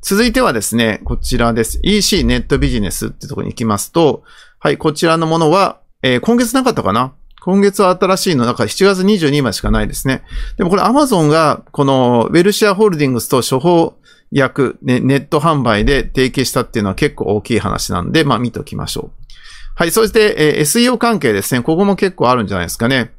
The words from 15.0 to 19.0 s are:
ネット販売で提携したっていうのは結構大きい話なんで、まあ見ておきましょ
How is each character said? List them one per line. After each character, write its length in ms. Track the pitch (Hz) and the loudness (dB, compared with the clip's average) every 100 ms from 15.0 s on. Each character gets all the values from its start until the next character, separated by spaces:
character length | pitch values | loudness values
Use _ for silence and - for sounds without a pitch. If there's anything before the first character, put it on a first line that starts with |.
ネ 160 | 123 135 | 2 0
ッ 100 | 143 | 0
ト 140 | 151 | 0
販 220 | 151 151 | 0 0
売 220 | 120 104 113 | 0 2 2
で 160 | 139 | 0
提 240 | 113 - 131 | -2 0 0
携 180 | 131 | 0
し 80 | 127 | -2
た 100 | 135 | -2
っ 20 | |
て 140 | 117 117 | -2 -2
い 20 | |
う 20 | |
の 80 | 101 | -2
は 40 | 95 | 0
結 180 | 147 - | -2 -2
構 100 | - | -4
大 140 | 104 | -4
き 160 | - 110 | 0 -2
い 20 | |
話 320 | 92 - - | -2 -6 -4
な 100 | 92 | -4
ん 100 | 92 | -2
で、 120 | 160 | 0
ま 100 | 147 | 0
あ 40 | 113 | 0
見 120 | 120 | -2
て 80 | - | -6
お 60 | |
き 120 | - - | -10 -10
ま 100 | - | -8
し 120 | |
ょ 120 | - | -8